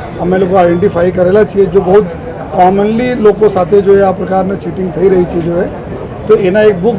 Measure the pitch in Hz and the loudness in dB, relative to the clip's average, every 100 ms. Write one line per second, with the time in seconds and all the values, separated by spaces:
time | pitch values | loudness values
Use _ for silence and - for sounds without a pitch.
0 | - - 170 190 190 190 175 170 202 170 | -12 -6 -2 0 2 2 2 2 0 0
1 | 180 185 180 208 208 202 190 185 180 202 | -2 0 2 2 2 0 2 0 2 2
2 | 180 165 - - - 185 180 196 208 226 | 2 -8 -12 -12 -6 2 2 2 0 0
3 | 247 247 214 196 208 190 175 202 196 196 | -2 2 2 2 0 0 2 2 4 4
4 | 196 185 180 190 190 196 175 160 185 156 | 2 -2 -2 -2 -2 -4 -8 -6 -6 0
5 | 190 185 175 175 165 170 247 - - - | 2 2 0 -2 -4 -4 -4 -8 -12 -12
6 | - - - 214 190 208 214 185 208 | -12 -10 0 2 2 2 2 2 -2